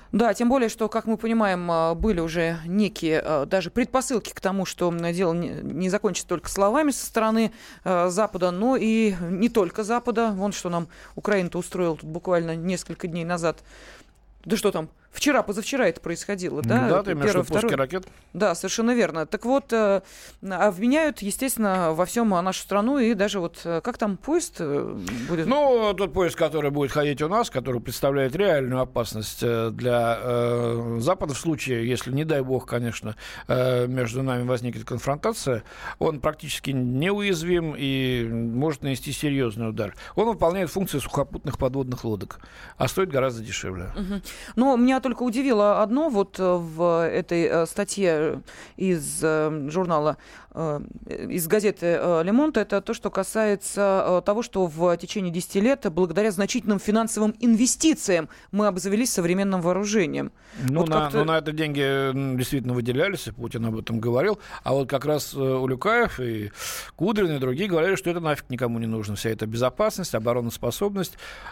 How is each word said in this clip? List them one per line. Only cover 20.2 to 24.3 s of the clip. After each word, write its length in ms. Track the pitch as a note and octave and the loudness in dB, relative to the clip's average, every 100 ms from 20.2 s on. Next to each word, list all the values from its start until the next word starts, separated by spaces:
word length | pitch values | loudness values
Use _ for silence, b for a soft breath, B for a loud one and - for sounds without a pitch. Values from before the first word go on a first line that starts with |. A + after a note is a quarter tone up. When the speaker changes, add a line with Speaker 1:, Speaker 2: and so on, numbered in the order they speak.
| B B | B B
Speaker 1:
обвиняют, 800 | F#3+ F3+ G#3 F3 A#3 D4 D#4 A3+ | -6 2 2 2 2 4 2 0
естественно, 720 | G3+ - C4 - G#3 F#3 E3 | -4 -2 -2 0 0 2 2
во 140 | D#3+ F3+ | 2 0
всём, 260 | A#3 A3+ | 2 2
а, 80 | F3+ | 2
нашу 200 | F#3+ F#3 | 0 -4
страну, 340 | - G3+ A3 C#4+ | -2 0 2 2
и 140 | A3+ | 2
даже 260 | G#3 G3+ G3+ | 2 0 0
вот, 200 | E3+ - | -6 -6
э, 180 | E3+ E3 | -4 -4
как 160 | B3 A#3+ | -4 -4
там 180 | G#3+ F#3 | -2 -4
поезд, 400 | - | -2